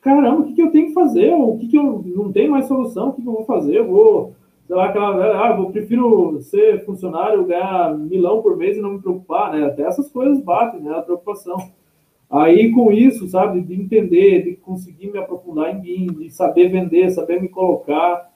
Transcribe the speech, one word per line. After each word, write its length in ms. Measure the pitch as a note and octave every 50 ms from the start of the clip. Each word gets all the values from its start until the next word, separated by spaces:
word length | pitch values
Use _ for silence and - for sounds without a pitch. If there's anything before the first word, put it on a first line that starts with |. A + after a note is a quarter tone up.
caramba, 420 | _ C4+ C#4 D4 C#4 A#3 C#4 D#4+ -
o 20 |
que 100 | - -
que 80 | - E4
eu 80 | -
tenho 180 | - D4+ E4 -
que 60 | -
fazer? 380 | F4+ F4 C#4 - F4 G4 D#4 F4
O 240 | E4 C4 A3+ -
que 120 | A3+ A#3+ A#3
que 80 | -
eu, 260 | D4+ C#4+ C4+ A3+ G3+ F3+ F3+ F3+
não 160 | F#3+ G#3 G3+
tem 180 | - G3+ A#3+ D4+
mais 180 | D4 C4+ C4
solução, 420 | - C4+ C4 B3 - - F#3 G#3+ C#4
o 40 | C4+
que 80 | - A#3
que 60 | B3
eu 40 | A3+
vou 120 | A3 A3
fazer? 340 | - A#3+ F3+ D3+ C#3+ D#3+ G#3+
Eu 100 | A3+ F#3
vou, 460 | F3+ G3 A3 A3 G3+ E3+ - - - _ _ _ _ _ _
sei 100 | _ F3+
lá, 100 | F#3 F#3+
aquela 300 | G3 G3 G#3 G3+ G3+ F#3+
velha, 220 | F3+ F#3 G#3+ G#3 F#3+
ah, 180 | A3 A#3+ G#3 F#3+
eu 120 | F#3 F3+
prefiro 720 | F#3 G#3+ - - A#3 A#3+ B3 A#3 A3 G3 F3 D#3+ D3+ C#3 C3
ser 420 | - - G3 G#3+ A3 G3+ F#3+ -
funcionário, 600 | - F#3+ F#3 F3+ F3+ D#3+ E3 F#3 G#3+ - G3 F3
ganhar 520 | F3+ F3 F3 F#3 G3 F#3 F#3 F3 E3 D3+
milão 460 | D3+ D3+ D#3 F#3 F#3 F3 F3 G#3 A3+ A3
por 140 | G#3 F3
mês 200 | E3 E3 F#3+ G#3
e 40 | G#3+
não 120 | G#3 G3+ G3+
me 80 | G3
preocupar, 500 | - F#3+ F3+ F#3 - _ D#3+ F#3 G#3 -
né? 140 | D3+ D3+ D3+
Até 160 | C#3 - D3 C#3+
essas 280 | - C#4 C#4+ C#4 -
coisas 300 | _ B3 C4 C#4+ D4 C4+ -
batem, 380 | F3+ - - - A#3 - - D3
né? 80 | D3 D#3
A 80 | E3 E3
preocupação. 540 | F3 F3+ F3 - G#3 G3+ - - F3+ F3+ F#3 - - _ _ _ _ _ _ _ _ _ _ _ _
Aí, 420 | - C#3+ D3+ E3 E3+ G#3 A3+ A#3 A3+
com 180 | B3 A#3 A3
isso, 380 | G3+ G#3+ B3 C4+ A#3 - F#3+ -
sabe, 320 | F3+ F#3 G3 G#3+ F#3+ F3+
de 140 | F3 - F3+
entender, 680 | F#3+ G3+ - A3+ A3 F#3+ F3 E3+ F3 G3 G3 F#3+ E3+ -
de 140 | - -
conseguir 560 | - _ - F#3 F#3 - E3+ D3 D3+ F#3+ G3+ G3+
me 60 | G3
aprofundar 520 | F#3 F3 F3+ - - F3+ D#3+ D3+ D#3 E3
em 100 | F#3+ G3
mim, 260 | F#3 F3 F3+ F#3 F#3
de 240 | F3+ E3 D3+ D#3+ E3
saber 380 | - - F#3 E3+ - E3+ F3+ F3+
vender, 420 | F#3 F#3 F3+ E3+ D#3+ F3 F#3 F3+
saber 300 | F#3 F3 D#3 - F3 F3+
me 80 | F#3+ F3+
colocar. 840 | - F#3 F#3 F3 D#3 C3 - - D3 D#3 E3 F3 F3 F3 - _ _